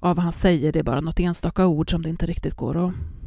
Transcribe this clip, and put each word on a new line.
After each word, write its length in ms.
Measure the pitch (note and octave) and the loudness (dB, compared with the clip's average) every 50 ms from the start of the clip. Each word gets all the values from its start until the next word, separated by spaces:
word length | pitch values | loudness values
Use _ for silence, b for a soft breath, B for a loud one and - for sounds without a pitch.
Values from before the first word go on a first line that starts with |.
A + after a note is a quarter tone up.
av 160 | - F3+ F3 | 0 0 2
vad 80 | E3+ F3 | 2 0
han 80 | E3+ E3 | 0 0
säger, 400 | - - F#3+ F3 D#3 B2+ D#3 D3+ | 2 4 4 4 4 2 2 2
det 60 | D#3+ | 2
är 60 | - | 0
bara 160 | B2 A#2+ C3+ | 2 0 0
något 200 | D#3 E3 - - | -2 -2 0 0
enstaka 460 | F3 F3 E3+ - - E3+ - - F#3 | 0 0 0 0 -2 -2 0 2 2
ord 240 | F#3 D#3+ D3 D#3+ - | 4 4 2 0 0
som 120 | F3+ E3+ E3 | -2 -2 -2
det 60 | D#3+ | -4
inte 180 | E3 - - | -2 -2 -2
riktigt 300 | E3+ F3 - - - - | -2 -2 -4 -4 -6 -6
går 300 | - - A#2 D3 E3 F3+ | -4 -6 -4 -2 0 -2
att 80 | F3+ F3+ B B B B B B | -2 -2 B B B B B B